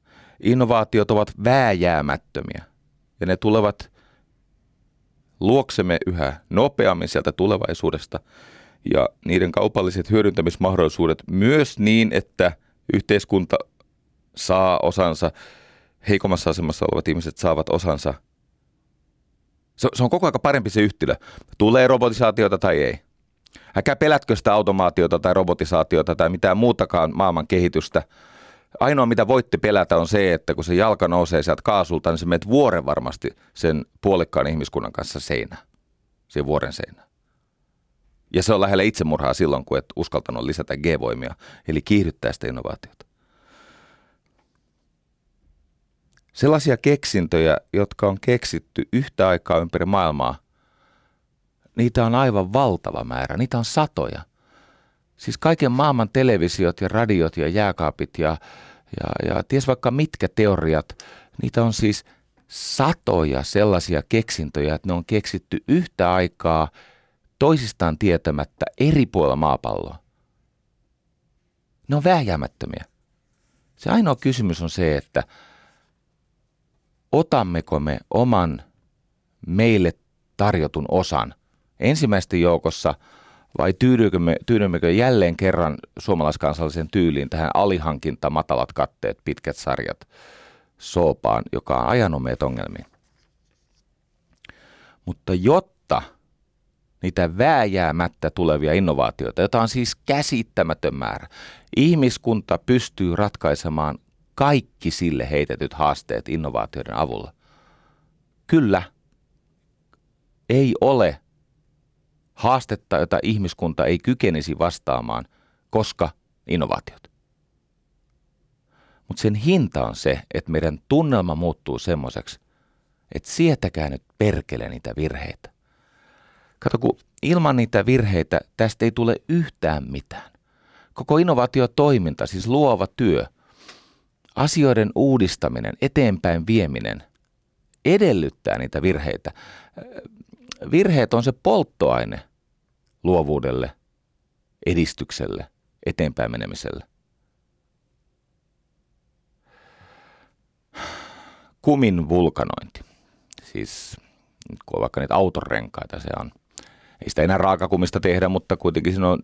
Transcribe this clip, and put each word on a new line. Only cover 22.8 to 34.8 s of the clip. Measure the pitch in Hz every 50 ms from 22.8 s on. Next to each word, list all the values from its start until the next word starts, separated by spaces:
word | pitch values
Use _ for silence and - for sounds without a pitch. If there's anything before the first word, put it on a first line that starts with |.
| 71
ei. | 62 62 - _ _ _ _ _ _ _ _ _ _ _ - - - -
Älkää | 95 - - 139
pelätkö | - 156 156 151 143 - - 117
sitä | 98 - 110 101
automaatiota | 107 104 92 98 95 92 87 - - 85 82 85 85
tai | - 92 92
robotisaatiota | 95 92 87 87 - - 78 90 82 78 - - 80 76 - 82
tai | - 85 82
mitään | 90 87 - 98 92 101
muutakaan | 117 123 113 - 104 - - 90 107 92 -
maailman | - 98 92 85 82 76 -
kehitystä. | - 92 90 87 - 80 78 - - 85 78 - _ _ - - - - - - - _ _ _ - -
Ainoa, | - 131 147 139 127
mitä | 117 117 - 113 101
voitte | 131 131 120 _ - 87
pelätä, | - 107 104 101 87 - 87 85
on | 85 82
se, | 104 104 98 95 85
että | 80 - - 73
kun | 80 80
se | 82 87
jalka | 87 104 110 104 - 98 82
nousee | 87 90 87 80 87 78 76
sieltä | 87 78 - -
kaasulta, | - 107 98 90 - 87 78 - 85
niin | 82 78
sä | 85
menet | 85 87 82 - 101
vuoren | 117 143 143 120 92 85 67
varmasti | 65 73 - 62 64 - - - - - _ _ _ _
sen | - - 82 78 76 - - _ _
puolikkaan | - 101 95 90 82 - - 76 69 71
ihmiskunnan | 80 78 69 - - 69